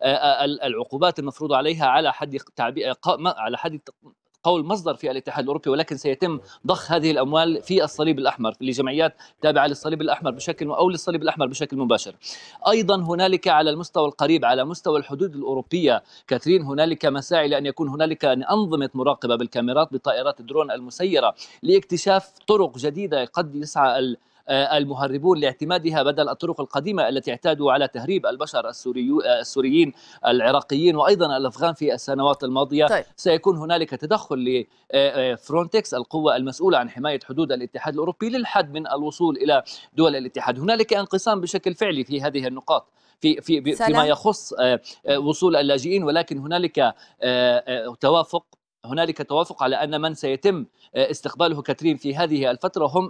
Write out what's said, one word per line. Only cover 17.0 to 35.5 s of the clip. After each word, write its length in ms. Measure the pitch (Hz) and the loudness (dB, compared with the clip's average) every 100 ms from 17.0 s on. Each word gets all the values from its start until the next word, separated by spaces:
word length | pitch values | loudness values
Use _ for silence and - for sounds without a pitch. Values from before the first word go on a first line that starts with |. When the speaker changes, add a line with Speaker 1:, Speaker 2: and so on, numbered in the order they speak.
| 156 | 0
Speaker 1:
مساعي 420 | 139 131 170 147 | -2 0 2 2
لأن 180 | 143 143 | 0 -2
يكون 240 | 131 151 | -4 -4
هنالك 360 | 143 160 156 143 | 0 -2 0 0
أنظمة 640 | 127 135 208 196 151 135 | 2 2 0 2 -2 -2
مراقبة 420 | 135 131 135 120 120 | -2 0 0 0 0
بالكاميرات 580 | 123 123 120 135 160 | -2 -2 0 0 0
بطائرات 460 | 135 139 117 139 135 | -2 -2 -2 -2 -6
الدرون 320 | 120 147 143 | -4 -2 -2
المسيرة 640 | 120 123 - 190 151 113 - - - | -4 -10 -6 -2 2 2 0 -8 -6
لاكتشاف 680 | 160 190 - 175 196 190 - _ - | 2 2 2 -2 2 2 0 _ 2
طرق 300 | 208 165 120 | 2 2 -2
جديدة 480 | 143 151 196 143 123 | -6 -4 -4 -2 -2
قد 300 | - 156 143 | -4 -4 -6
يسعى 440 | 151 156 135 131 | -6 2 2 2
ال-، 180 | 131 117 _ _ - | 0 -4 _ _ -2
آه، 280 | 135 139 151 | 0 2 0
المهربون 600 | 143 135 143 139 170 170 | 0 -2 -4 0 2 4
لاعتمادها 640 | 143 127 156 180 160 160 | 2 -2 -2 -2 0 0
بدل 260 | 147 143 143 | 2 2 0
الطرق 320 | 110 170 160 | -2 -6 -6
القديمة 480 | 139 143 165 190 120 | -6 -4 -2 0 0
التي 220 | 135 131 | 0 -4
اعتادوا 400 | 120 170 147 143 | -2 0 2 2
على 160 | 135 139 | 2 0
تهريب 380 | 120 131 190 104 | -4 -4 -2 -2
البشر 440 | 131 - 131 113 | -4 -4 -4 -6
السوريو-، 520 | 120 127 123 123 147 - | -6 -6 -4 0 0 2
آه، 140 | 120 | 2
السوريين، 540 | - 139 131 156 170 - - - - | 0 -2 2 4 2 0 -18 -4 2
العراقيين 680 | 123 120 139 - 143 175 151 | 4 4 2 0 0 2 4
وأيضًا 420 | 147 202 160 135 | 4 4 2 0
الأفغان 360 | 131 123 165 | -4 -2 -2
في 200 | 156 147 | 0 -2
السنوات 500 | 123 - 135 143 139 | -2 -2 0 2 0
الماضية. 440 | 131 131 139 147 151 | -2 -2 0 2 4
Speaker 2:
طيب. 180 | 196 - - | 2 -2 -4
Speaker 1:
سيكون 420 | 185 160 196 165 | 2 2 2 0
هنالك 320 | 156 170 160 | 0 -2 -2
تدخل 460 | 131 156 214 - 135 | -6 -2 -2 -2 -4
ل، 300 | 123 127 110 _ - | 0 -2 -2 _ -2
آه، 400 | 135 139 131 127 | 2 2 2 -2
آه، 40 | 117 | -2
فرونتكس، 580 | - | -2